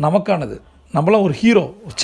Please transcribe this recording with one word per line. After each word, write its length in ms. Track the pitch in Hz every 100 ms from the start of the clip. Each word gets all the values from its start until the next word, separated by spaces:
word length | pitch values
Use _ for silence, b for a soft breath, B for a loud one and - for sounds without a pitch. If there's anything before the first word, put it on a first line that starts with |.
| 151
நமக்கானது. 520 | 190 202 180 123 104 - _ _
நம்மளாம் 320 | - 160 214 196
ஒரு 80 | 143
ஹீரோ, 240 | 220 226 139 - 180
ஒரு 100 | -